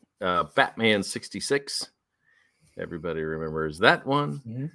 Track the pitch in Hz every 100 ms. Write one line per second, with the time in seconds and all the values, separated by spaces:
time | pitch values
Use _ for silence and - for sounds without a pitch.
0 | _ _ 98 87 76 - 131 - 113 107
1 | 95 - - 101 - 143 143 - - _
2 | _ _ _ _ _ _ _ - 82 82
3 | 82 80 78 80 80 78 78 76 110 170
4 | - 143 147 143 120 117 143